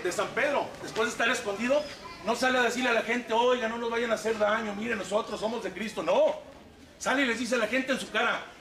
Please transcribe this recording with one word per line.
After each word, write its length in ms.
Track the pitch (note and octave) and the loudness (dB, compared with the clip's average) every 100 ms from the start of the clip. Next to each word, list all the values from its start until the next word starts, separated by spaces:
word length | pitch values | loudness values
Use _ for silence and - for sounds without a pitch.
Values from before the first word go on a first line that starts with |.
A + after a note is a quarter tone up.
de 100 | F3+ | -4
San 160 | F3 F3+ | -2 -2
Pedro, 380 | - C#4+ C4+ F3 - | 0 0 0 -2 -8
después 240 | - - A3+ | -8 -2 -2
de 60 | |
estar 160 | - A#3 | 0 0
escondido, 540 | - G#3 G3 A#3+ D4 D4 - - - | 0 -2 -2 2 2 2 -10 -14 -10
no 100 | G3 A#3+ | -2 0
sale 220 | B3+ B3+ | 2 4
a 40 | |
decirle 280 | A#3 A#3+ B3+ | 2 2 2
a 20 | |
la 80 | A3+ | 2
gente, 300 | G#3+ A#3+ A#3+ | 2 -2 0
"Oiga, 340 | A3+ B3 B3 A3+ | 2 4 4 0
no 80 | A#3 | -2
nos 140 | A#3 | -2
vayan 200 | A#3 A#3+ | -2 0
a 20 | |
hacer 240 | A3 A3 A3 | 0 0 2
daño, 340 | G#3 A3 A3 | 2 2 -2
miren, 240 | G3+ A3 A3+ | -4 -4 -4
nosotros 400 | - G3+ A3+ G#3+ | 0 -2 0 -2
somos 240 | G#3+ A#3 | -2 -2
de 60 | F#3 | -6
Cristo". 300 | F3+ A3 G3+ | -6 -6 -4
No, 340 | E3 G#3 D4+ - - - - - - - | 2 4 4 2 -8 -20 -20 -20 -20 -6
sale 240 | G#3 C4 | -2 2
y 40 | C4+ | 2
les 120 | A3+ | 0
dice 160 | A#3+ B3 | 0 0
a 20 | |
la 80 | G#3+ | 2
gente 260 | B3 B3+ | 0 0
en 80 | A#3+ | -2
su 100 | G3 | -2
cara, 300 | G#3+ A#3+ F#3+ - - | 0 0 0 -6 -18